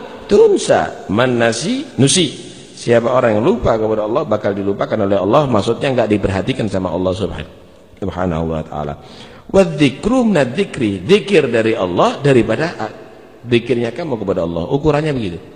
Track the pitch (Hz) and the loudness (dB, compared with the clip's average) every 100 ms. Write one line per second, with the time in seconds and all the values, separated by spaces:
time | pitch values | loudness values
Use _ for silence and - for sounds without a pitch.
0 | - - - - 453 381 - 110 80 - | -14 -12 0 4 6 4 2 2 0 -6
1 | - 101 127 120 117 113 165 254 302 - | -4 0 2 2 0 0 -4 -4 -4 2
2 | 135 185 165 - - - - - - 117 | 2 4 0 -4 -16 -18 -20 -8 2 2
3 | 117 127 120 107 131 233 - 113 110 107 | 2 2 2 2 2 2 2 0 0 0
4 | 107 131 151 107 107 101 98 101 135 110 | 0 -2 0 -2 -2 -2 -2 -2 -2 -2
5 | 98 98 92 135 143 113 98 113 143 123 | 0 0 2 2 2 2 0 -2 -2 0
6 | 107 104 95 95 101 131 110 95 92 85 | 2 2 0 -2 -2 -2 -2 -2 -2 -2
7 | 92 92 90 - 71 - - - - - | -2 -2 -4 -8 -12 -16 -20 -20 -20 -10
8 | 95 90 92 80 82 80 78 73 73 71 | -8 -4 -2 -2 -2 -4 -6 -8 -8 -10
9 | - - - - - 190 180 151 143 - | -14 -20 -20 -20 -2 2 2 2 0 0
10 | 208 262 233 180 127 139 196 - 110 98 | -2 2 2 2 0 -2 -4 -2 -2 -2
11 | 92 208 - 190 135 117 110 110 92 92 | 2 2 4 2 4 2 2 0 0 2
12 | 208 247 139 127 107 113 165 - 107 - | 0 2 2 4 4 0 -4 -6 -10 -12
13 | - - - - 117 120 117 120 117 113 | -20 -20 -20 -16 -2 0 0 -2 -2 -4
14 | 165 117 95 92 85 85 85 143 156 143 | -6 -4 -2 -2 -2 -4 -2 -2 0 0
15 | 156 135 98 82 - | 0 -4 -4 -8 -14